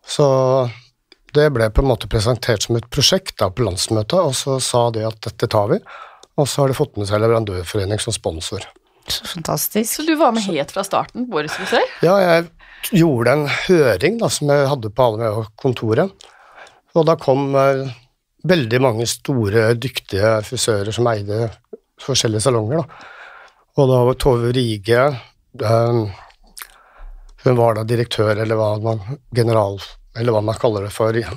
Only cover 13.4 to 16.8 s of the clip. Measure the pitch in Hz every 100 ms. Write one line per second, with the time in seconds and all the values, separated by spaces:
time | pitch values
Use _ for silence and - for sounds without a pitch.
13.4 | 143 127 - 180 135 92 151 233 180 -
14.4 | 147 143 135 143 110 101 127 107 117 107
15.4 | 110 - 135 117 113 113 190 - - _
16.4 | - - - _